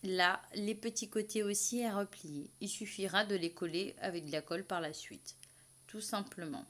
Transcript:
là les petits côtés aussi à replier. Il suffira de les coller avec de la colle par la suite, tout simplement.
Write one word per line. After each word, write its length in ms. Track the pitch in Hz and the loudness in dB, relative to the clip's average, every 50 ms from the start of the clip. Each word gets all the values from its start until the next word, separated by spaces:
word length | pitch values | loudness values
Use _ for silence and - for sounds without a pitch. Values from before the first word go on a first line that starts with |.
| - | 0
là 380 | 196 185 180 180 175 185 - - - - | 0 4 6 8 6 6 4 -2 -6 -4
les 200 | 208 208 202 220 | -2 0 0 0
petits 340 | 214 - 233 220 - - 202 | 0 -2 -2 -2 -2 -4 0
côtés 340 | - 220 214 214 - 220 208 | 0 0 0 2 0 0 2
aussi 420 | 202 202 202 - - - 240 240 | 2 2 2 2 2 2 2 2
à 120 | 233 202 | 2 2
replier. 540 | 202 202 190 - - - 165 147 143 147 - - - | 2 0 0 -4 -12 -10 -8 -6 -6 -6 -8 -10 -8
Il 80 | - 202 | -6 -6
suffira 560 | - - 220 196 - - 196 190 170 196 214 | -4 -4 -6 -6 -4 -2 -2 4 4 4 4
de 100 | 202 202 | 6 4
les 180 | 190 165 170 170 | 2 2 0 0
coller 420 | - 185 170 160 170 196 - - - | 0 -2 0 2 0 0 0 -4 -4
avec 260 | - 190 175 170 156 | -4 -2 -2 -2 -4
de 60 | 151 143 | -2 -2
la 100 | 156 151 | -2 -2
colle 220 | - 170 175 190 | 0 -2 -4 -2
par 160 | - 190 175 | 0 -2 0
la 120 | 165 151 156 | 0 -2 -4
suite, 440 | - - - - - - - - - - - - - - - - - - | -6 -10 -12 -12 -12 -14 -14 -16 -16 -20 -20 -20 -20 -20 -20 -20 -20 -20
tout 140 | - - 214 | -12 -10 -8
simplement. 640 | 214 - - 202 196 - - - 175 156 139 - - - | -4 -2 0 0 -2 -2 -6 -8 -6 -4 -4 -6 -8 -10